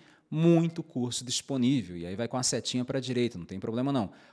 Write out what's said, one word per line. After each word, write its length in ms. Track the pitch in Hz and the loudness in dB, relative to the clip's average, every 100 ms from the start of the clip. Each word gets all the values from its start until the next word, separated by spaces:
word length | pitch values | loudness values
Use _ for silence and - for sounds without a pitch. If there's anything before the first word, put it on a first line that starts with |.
| - _ - | -12 _ -6
muito 520 | 156 170 165 165 165 | 4 6 6 4 -2
curso 420 | - 123 123 117 | -6 -4 -2 -4
disponível, 720 | 120 - - 135 123 139 92 87 | -4 -6 -2 2 4 2 0 -8
e 80 | |
aí 100 | 87 | -8
vai 140 | 98 117 | -4 -4
com 80 | 127 | -2
a 60 | |
setinha 420 | 123 120 - 127 | 0 -2 -2 -4
pra 160 | 123 135 | -2 -4
direita, 380 | 123 123 120 90 | -2 0 0 -2
não 80 | 82 | -10
tem 120 | 92 | -8
problema 320 | 117 117 135 | -4 -2 0
não. 200 | 135 92 - - | 0 -2 -6 -20